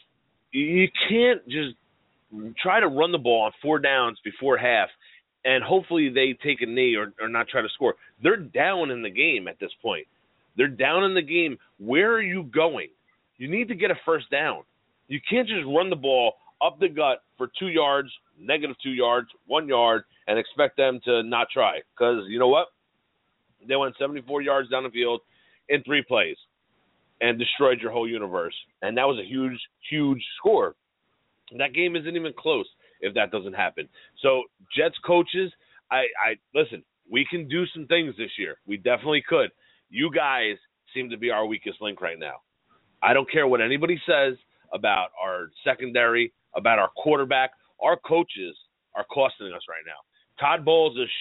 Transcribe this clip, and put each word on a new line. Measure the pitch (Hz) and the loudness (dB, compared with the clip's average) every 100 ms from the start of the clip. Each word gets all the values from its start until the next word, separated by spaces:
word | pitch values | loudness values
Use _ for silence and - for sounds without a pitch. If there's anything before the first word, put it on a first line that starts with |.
| _ _ _ _ _ | _ _ _ _ _
you | 135 151 175 185 - - | -4 0 2 2 0 0
can't | 226 247 226 - | 2 2 2 -4
just | 143 143 - _ _ _ _ _ 107 110 113 | -6 -6 -10 _ _ _ _ _ -16 -12 -6
try | 185 208 | 0 2
to | 190 | 2
run | 139 170 | 2 0
the | 170 | 0
ball | 120 117 | 2 2
on | 107 - | 2 -2
four | 147 151 | -2 0
downs | 139 135 120 107 107 | 2 2 2 -2 -10
before | - 135 123 | -4 0 2
half | 123 113 92 - _ - _ _ 131 | 4 2 0 -4 _ -20 _ _ 0
and | 131 | 0
hopefully | 120 190 175 170 143 | 2 0 0 0 0
they | 127 135 123 | 2 0 0
take | 147 127 | -4 -4
a | 117 | -2
knee | 120 127 107 | 0 2 2
or, | 104 98 | -2 -6
or | 110 | -4
not | 117 113 | -2 -2
try | 127 | -2
to | 107 | -4
score. | - 123 - - _ | -2 -2 -2 -8 _
They're | 139 220 | 2 2
down | 139 123 160 190 151 | 0 -2 0 0 -2
in | 123 | -4
the | 110 | -6
game | 95 160 123 90 | 0 0 0 -4
at | 85 | -10
this | 90 - | -12 -8
point. | 113 87 - _ _ _ _ - | -6 -6 -8 _ _ _ _ 0
They're | 143 | 0
down | 123 131 170 | 0 0 2
in | 196 | 2
the | 185 | 0
game. | 147 170 165 117 _ - | 0 0 -2 -4 _ -12
Where | 104 143 208 | -2 2 2
are | 226 | 2
you | 196 185 | -2 -6
going? | 143 139 165 127 76 _ _ _ _ - | -4 0 0 0 -8 _ _ _ _ -14
You | 135 | -6
need | 202 233 | -4 -4
to | 190 | -2
get | 196 | -2
a | 175 - | 0 -2
first | 156 123 | -2 -2
down. | 139 151 85 - _ _ _ - | -2 -2 -4 -12 _ _ _ -12
You | 139 - | -10 -2
can't | 233 220 | -2 0
just | 214 135 | -4 0
run | 147 185 | 0 2
the | 165 | 0
ball | 135 127 117 - _ - 160 | 2 4 4 0 _ -2 -2
up | 147 | 0
the | 185 | -2
gut | 151 143 123 _ - | 2 0 0 _ -10
for | 123 - | -10 -6
two | 185 | -2
yards, | 160 143 139 135 - _ _ | 0 2 0 -2 -10 _ _
negative | 98 151 147 123 | -4 -2 -4 -8
two | 135 | -6
yards, | 127 120 120 117 _ - | 0 2 2 -2 _ -4
one | 147 151 | -2 0
yard, | 123 117 110 - _ - | 2 4 2 -2 _ -2
and | 110 | -2
expect | 110 - 143 - | -2 0 0 2
them | 135 127 | 0 0
to | 123 120 | 0 0
not | 113 120 117 | 2 0 0
try. | 135 107 78 - - | 2 0 0 -8 0
'Cause | 120 117 95 | 2 2 -2
you | 113 | 2
know | 127 | 4
what? | 147 175 _ _ _ _ _ _ _ _ _ 113 | 4 2 _ _ _ _ _ _ _ _ _ -2
They | 135 | -2
went | 135 - | -2 -4
seventy-four | 139 147 123 147 | -6 -6 -6 -4
yards | 139 139 123 | 0 0 0
down | 131 | -4
the | 131 | -4
field | 117 120 117 _ _ _ _ - | -2 -2 -2 _ _ _ _ -2
in | 143 | -2
three | 123 147 | 0 -2
plays | 123 120 85 - _ _ _ _ _ _ _ - | 0 0 0 -4 _ _ _ _ _ _ _ -2
and | 117 117 | 0 0
destroyed | 117 - 139 123 | -2 2 2 2
your | 113 | -2
whole | 117 113 | -4 -4
universe. | 113 98 90 85 - - _ | -4 -4 -4 -6 -10 -18 _
And | 95 113 | -4 0
that | 139 | 2
was | 120 | 0
a | 95 | -4
huge, | 131 131 120 - _ - | -4 -4 -6 -14 _ -8
huge | 151 143 131 - - | -2 0 -2 -6 -2
score. | 202 190 92 - _ _ _ _ _ _ _ 120 | 2 4 2 -4 _ _ _ _ _ _ _ -6
That | 139 | -4
game | 131 180 170 | 0 0 0
isn't | 156 170 | -4 -6
even | 160 | -6
close | - 156 139 95 _ _ _ | -4 -2 -2 -2 _ _ _
if | 101 98 | -4 -2
that | 104 | 0
doesn't | 107 95 | -2 -6
happen. | 95 90 - 76 _ - - | -2 -2 -4 -12 _ -20 -2
So, | 139 131 - _ 98 139 | 2 2 -2 _ -6 -2
Jets | 160 - - | -2 -2 2
coaches, | 175 170 180 185 - _ _ - | 2 2 -2 -6 -8 _ _ -4
I, | 127 123 104 | 0 0 0
I, | 110 110 _ 143 | -2 -2 _ -2
listen, | 156 107 - _ - | -2 -4 -18 _ -4
we | 120 139 | -2 -2
can | 175 143 | -4 -4
do | 160 175 | -4 -4
some | 160 139 | -6 -2
things | 170 156 107 | 0 0 -6
this | 110 - | -10 -8
year. | 85 71 - | -8 -8 -8
We | 101 | -4
definitely | 120 123 143 151 - | 0 0 2 -2 2
could. | 160 107 - _ _ _ | 2 2 -4 _ _ _
You | 107 160 | -6 -2
guys | 156 143 131 110 101 _ _ _ | 0 0 0 -2 -4 _ _ _
seem | 131 123 | -10 -8
to | 113 | -6
be | 117 | -2
our | 107 110 | 0 -2
weakest | 104 104 92 | -4 -8 -10
link | 104 92 | -10 -6
right | 87 82 | -8 -6
now. | 76 64 _ _ _ _ _ _ | -10 -12 _ _ _ _ _ _
I | 98 | 4
don't | 131 135 | 4 2
care | 156 139 | 2 4
what | 123 | 4
anybody | 113 143 165 170 - | 2 0 0 0 0
says | 151 139 127 _ _ _ | 2 2 0 _ _ _
about | 98 107 98 90 85 | -4 0 0 -2 -6
our | 95 90 82 - 135 | -6 -6 -8 -6 -4
secondary, | 127 127 120 117 117 117 _ _ - | -2 -2 2 4 2 0 _ _ -2
about | 110 110 | 2 4
our | 95 - | 2 0
quarterback. | 151 147 131 131 131 - _ - | 2 2 2 0 0 -4 _ -2
Our | 143 170 | 0 0
coaches | - 165 170 98 90 76 _ _ _ 98 | 2 0 0 -6 -12 -14 _ _ _ -10
are | - | -4
costing | 139 131 - 101 | 0 0 0 -14
us | 87 - | -14 -12
right | 82 80 | -14 -14
now. | 73 - _ _ - | -18 -20 _ _ -4
Todd | 143 165 | 0 0
Bowles | 147 165 156 123 | 2 4 4 0
is | 120 - | -6 -4